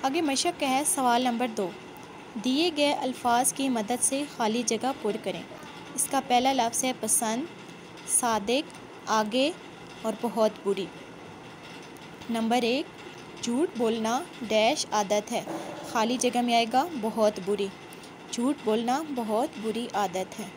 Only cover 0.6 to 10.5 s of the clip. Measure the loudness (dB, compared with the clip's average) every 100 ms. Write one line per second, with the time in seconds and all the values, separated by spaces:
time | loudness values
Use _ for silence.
0.6 | 0 2 2 2 4 4 4 2 0 0
1.6 | -4 -4 -14 -16 -16 -16 -12 -4 0 4
2.6 | 2 4 2 2 -2 0 4 4 4 2
3.6 | 0 0 0 0 0 0 -4 0 0 2
4.6 | 0 0 0 -2 -2 -2 -4 -6 -8 -14
5.6 | -14 -14 -10 -4 0 0 4 4 4 2
6.6 | 2 0 -2 -2 0 2 2 -2 -4 -10
7.6 | -16 -16 -16 -14 -2 2 4 2 4 2
8.6 | 0 -10 -16 -14 0 2 4 4 2 0
9.6 | -12 -16 -16 -6 -6 -2 -2 4 4